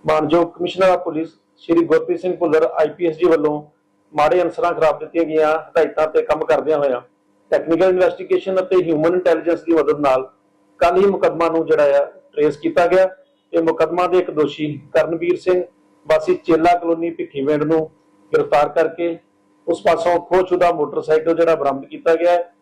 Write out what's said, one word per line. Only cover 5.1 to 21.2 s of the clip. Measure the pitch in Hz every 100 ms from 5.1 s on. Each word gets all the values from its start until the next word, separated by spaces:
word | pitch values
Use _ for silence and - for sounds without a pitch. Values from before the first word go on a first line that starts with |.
| 170
ਗਈਆਂ | 156 156 156 160
ਹਦਾਇਤਾਂ | - 165 151 - 156
ਤੇ | -
ਕੰਮ | - 156
ਕਰਦਿਆਂ | 156 147 143 151
ਹੋਇਆਂ | 143 123 - _ _ _ _
ਟੈਕਨੀਕਲ | 147 151 165 185
ਇਨਵੈਸਟੀਗੇਸ਼ਨ | 185 180 - - 180 190 185
ਅਤੇ | 185 185
ਹਿਊਮਨ | 165 151 160
ਇੰਟੈਲੀਜੈਂਸ | 180 175 160 156 165
ਦੀ | -
ਮਦਦ | 165 143 151
ਨਾਲ | 143 131 - _ _ _ _ _
ਕੱਲ੍ਹ | 170 185
ਹੀ | 202
ਮੁਕੱਦਮਾ | 185 175 151 165
ਨੂੰ | 165 156
ਜਿਹੜਾ | 156 143 139
ਆ |
ਟਰੇਸ | 143 - _ - 151 147
ਕੀਤਾ | 165 170 170
ਗਿਆ | 185 190 - _ _ _
ਤੇ | 170
ਮੁਕੱਦਮਾ | 160 160 160 170 180
ਦੇ | 180
ਇੱਕ | 175
ਦੋਸ਼ੀ | 151 151 - 151 139 -
ਕਰਨਵੀਰ | 165 151 165 175 180
ਸਿੰਘ | 185 180 180 _ _ _ -
ਵਾਸੀ | 156 156
ਚੇਲਾ | 180 - 160 170 175
ਕਲੋਨੀ | 165 165 170
ਭਿੱਖੀਵਿੰਡ | 165 165 143 135 151
ਨੂੰ | 151 160 156 _ _ _ _
ਗ੍ਰਿਫਤਾਰ | 156 - 151 147
ਕਰਕੇ | 170 160 - 170 165 _ _ _ _ -
ਉਸ | 165
ਪਾਸੋਂ | - 165 175 170
ਖੋਹਸ਼ੁਦਾ | - 185 185 175 175
ਮੋਟਰਸਾਈਕਲ | 165 143 151 151 156